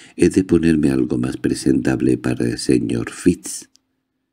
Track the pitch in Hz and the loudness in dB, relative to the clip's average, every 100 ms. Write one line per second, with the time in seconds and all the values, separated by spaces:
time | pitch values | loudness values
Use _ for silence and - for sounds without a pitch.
0 | - - 87 98 - 85 82 78 73 65 | -20 0 2 4 2 2 4 2 2 0
1 | 62 64 64 69 67 - 69 65 60 64 | 0 -2 -4 -4 -4 -2 0 0 0 0
2 | 64 62 64 62 60 - - 64 57 58 | 0 0 -2 -2 -4 -4 0 0 0 -4
3 | 58 - - - - - - _ _ _ | -6 -4 -2 -2 -6 -14 -16 _ _ _
4 | _ _ _ | _ _ _